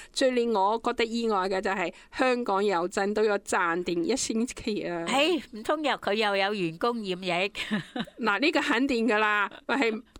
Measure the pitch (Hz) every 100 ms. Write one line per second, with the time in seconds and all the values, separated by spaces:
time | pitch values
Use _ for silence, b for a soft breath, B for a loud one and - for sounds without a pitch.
0 | B - 262 247 233 214 196 226 240 233
1 | 233 233 226 202 185 190 196 202 170 -
2 | B - 254 247 240 196 208 175 180 214
3 | 196 214 214 202 - 220 175 170 180 170
4 | 165 - - 220 247 - - 208 170 170
5 | 170 254 320 330 - 214 233 311 294 208
6 | - 208 214 196 196 208 170 165 240 240
7 | 196 180 185 175 202 - - 208 - 247
8 | - - 220 196 302 311 285 226 277 240
9 | 226 208 214 208 196 - - 233 226 220
10 | -